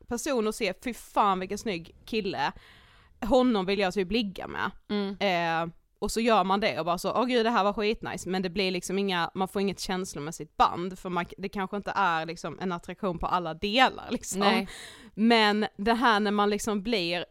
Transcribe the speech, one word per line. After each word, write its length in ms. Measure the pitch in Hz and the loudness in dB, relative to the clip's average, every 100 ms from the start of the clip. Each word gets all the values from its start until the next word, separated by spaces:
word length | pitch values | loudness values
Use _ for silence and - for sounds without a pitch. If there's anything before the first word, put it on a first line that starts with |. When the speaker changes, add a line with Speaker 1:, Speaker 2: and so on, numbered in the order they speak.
| - | -8
Speaker 1:
person 380 | 240 320 262 214 | -6 -2 0 0
och 80 | |
se, 200 | 214 202 190 | -2 -4 -4
"Fy 100 | 254 | -8
fan 460 | 226 - - 214 185 | -8 -4 2 4 2
vilken 180 | 190 208 | -2 -6
snygg 380 | 233 175 165 - - | -4 -6 -8 -18 -6
kille. 460 | 220 196 127 147 - - - - - _ - 214 | -4 -2 -2 -4 -4 -18 -20 -20 -20 _ -8 2
Honom 400 | 247 254 220 185 | 4 6 4 2
vill 120 | 202 | 2
jag 160 | 190 | 2
typ 180 | 190 180 | 0 0
ligga 340 | 220 208 175 - | 0 -2 -6 -10
med." 240 | 71 269 - - | -6 -6 -6 -6
Speaker 2:
Mm. 260 | 208 196 196 | -4 -4 -2
Speaker 1:
Eh, 540 | 196 175 170 165 165 - _ - | 0 0 0 -2 -4 -8 _ -8
och 120 | 214 | -6
så 80 | - | 0
gör 240 | 226 220 | 4 4
man 160 | 185 196 | 4 2
det 180 | 202 139 | 2 0
och 60 | |
bara 140 | 165 175 | -2 -2
så, 140 | 196 | 0
"Åh 120 | - | 0
gud, 220 | 247 247 220 | 2 2 2
det 40 | |
här 140 | 233 | 2
var 80 | 196 | 2
skitnice", 560 | 202 208 220 - - - | 0 -2 -2 -4 -8 -4
men 140 | 185 | -4
det 80 | 185 | -2
blir 200 | 175 190 | -2 -2
liksom 280 | 180 - 190 | -2 -2 -2
inga, 320 | 196 180 165 | 0 0 -2
man 140 | - 185 | -2 -4
får 140 | 208 | -2
inget 180 | 196 180 | -2 -2
känslomässigt 760 | - 185 185 - 147 - 151 - | -4 -4 -6 -8 -10 -10 -6 2
band, 420 | - - 180 185 | 2 2 -6 -8
för 100 | 190 | -6
man, 180 | 175 175 - | -4 -4 -8
det 100 | 185 | -8
kanske 280 | 202 190 208 | -6 -6 -6
inte 160 | 190 | -4
är 320 | - 190 165 160 | 0 2 2 -4
liksom 320 | 165 175 143 | -8 -10 -6
en 120 | 185 | -6
attraktion 460 | 175 - 180 202 165 | -6 -8 -6 -4 -2
på 80 | 170 | 0
alla 280 | 180 165 | 0 -2
delar 540 | 160 208 226 254 - - | -4 0 4 4 2 -8
liksom. 300 | 233 - 185 | -8 -6 0
Speaker 2:
Nej. 280 | 202 220 202 - - - - | 2 2 0 -10 -18 -20 -12
Speaker 1:
Men 520 | - 226 233 214 208 214 - | 0 4 6 6 4 0 -2
det 180 | 202 | 0
här 260 | 233 254 208 | 4 4 4
när 100 | 208 | 2
man 200 | 208 208 | 2 2
liksom 320 | 208 233 208 | 0 0 -2
blir 420 | 196 226 170 175 - | 0 0 0 -2 -6